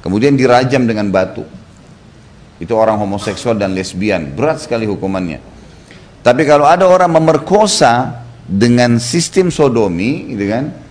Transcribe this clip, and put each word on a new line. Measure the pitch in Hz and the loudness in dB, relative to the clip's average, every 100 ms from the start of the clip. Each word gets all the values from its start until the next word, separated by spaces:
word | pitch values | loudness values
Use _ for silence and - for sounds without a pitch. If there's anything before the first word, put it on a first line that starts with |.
kemudian | - 101 135 139 | -2 0 2 2
dirajam | 127 120 131 135 | 4 2 2 0
dengan | 120 107 101 | 0 -2 -2
batu. | 92 95 - - - - - - - - - - - - - | -2 -2 -6 -14 -16 -20 -20 -20 -20 -20 -20 -20 -20 -20 -16
Itu | 85 113 | -4 0
orang | 110 104 | 2 0
homoseksual | 104 101 107 95 123 110 | -2 -4 -6 -6 -4 -2
dan | 98 | -2
lesbian, | 92 92 90 104 92 73 71 | -4 -6 -4 -2 -2 -4 -4
berat | 147 151 | -2 -2
sekali | - 117 | -4 -4
hukumannya. | 107 95 95 95 90 71 - - - - - - - - | -4 -4 -4 -4 -6 -8 -14 -20 -20 -20 -20 -20 -20 -2
Tapi | 120 123 147 | 0 2 4
kalau | 147 151 | 4 4
ada | - 185 | 4 4
orang | 185 175 160 | 4 4 2
memerkosa | 160 151 - 196 214 - 135 120 131 - - - - | 2 0 2 2 2 2 2 2 -2 -8 -16 -20 -6
dengan | 95 120 120 120 117 | 0 2 4 2 0
sistem | 117 170 160 - 180 | 0 -4 0 0 0
sodomi, | - 143 117 101 85 107 165 - | 2 2 2 0 -2 -4 -4 -8
gitu | 110 101 | -6 -4
kan | 113 151 - - | -4 -6 -10 -20